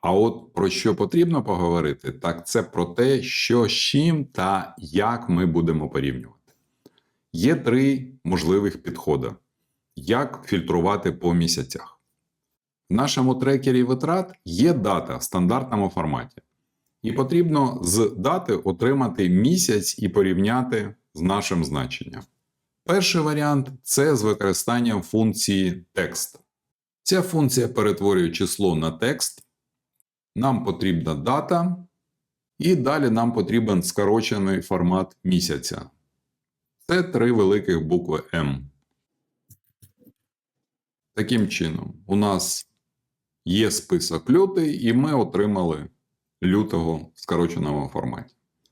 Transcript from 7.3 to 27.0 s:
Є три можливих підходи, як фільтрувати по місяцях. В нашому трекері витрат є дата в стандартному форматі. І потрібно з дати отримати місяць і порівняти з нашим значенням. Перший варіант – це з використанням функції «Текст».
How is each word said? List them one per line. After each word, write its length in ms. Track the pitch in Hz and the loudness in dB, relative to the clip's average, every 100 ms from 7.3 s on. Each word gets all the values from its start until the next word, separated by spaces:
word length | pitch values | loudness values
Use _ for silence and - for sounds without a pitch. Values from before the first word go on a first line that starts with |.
Є 220 | 82 107 160 | 0 2 2
три 560 | - 123 135 131 - - | 2 2 2 0 -6 -10
можливих 600 | 82 90 78 95 101 - | -2 0 2 2 2 -4
підходи, 480 | - - - 71 60 - _ _ _ _ _ - | -12 -8 -2 -2 -2 -10 _ _ _ _ _ -14
як 480 | 67 117 135 - - | 0 0 0 -6 -2
фільтрувати 680 | 98 - 85 87 101 92 | -2 0 2 2 0 -2
по 220 | - 87 | -2 0
місяцях. 680 | 87 82 - 65 - - _ _ _ _ _ _ _ _ _ _ | 2 2 -2 -6 -12 -16 _ _ _ _ _ _ _ _ _ _
В 40 | |
нашому 420 | 101 135 135 127 127 | -2 0 2 2 2
трекері 480 | 127 135 135 127 | 2 2 2 2
витрат 500 | 123 127 143 180 185 - - | 2 0 0 -2 -2 -10 -8
є 280 | 82 147 | 2 4
дата 440 | 147 101 90 - 64 | 4 0 -2 -2 -8
в 60 | |
стандартному 680 | - 92 90 120 127 110 98 | -4 0 2 0 -2 -2 -2
форматі. 520 | 87 80 - - - _ _ _ _ _ _ | -2 -4 -4 -8 -18 _ _ _ _ _ _
І 100 | 110 | -6
потрібно 680 | 113 131 170 170 151 135 127 | -2 0 2 2 2 0 0
з 300 | 87 101 110 - | -2 2 0 0
дати 360 | 113 180 180 | -2 -2 -2
отримати 760 | 98 98 90 117 139 123 85 92 | -2 -2 0 0 2 0 0 2
місяць 680 | 90 120 180 - 104 95 - | 4 4 2 2 0 -2 -4
і 100 | 104 | -2
порівняти 840 | 104 95 92 101 123 127 113 101 104 _ | 2 2 2 2 0 -2 -4 -6 -12 _
з 80 | 80 | -4
нашим 440 | 85 95 - 92 76 | 0 0 0 -2 -2
значенням. 580 | 71 65 - - - - _ _ _ _ _ | -4 -6 -8 -12 -14 -18 _ _ _ _ _
Перший 380 | - 190 180 170 | -2 0 2 0
варіант – 500 | 151 151 147 143 131 139 | 0 0 0 0 -2 -10
це 320 | - - 143 135 | -4 2 4 4
з 60 | |
використанням 800 | 107 101 98 90 - 120 120 104 | 2 2 0 0 0 0 2 0
функції 840 | 90 110 113 95 - 98 92 90 - | -2 0 0 0 0 2 0 -2 -8
«Текст». 460 | - 82 - - - _ _ _ _ _ _ | -4 -4 -4 -10 -12 _ _ _ _ _ _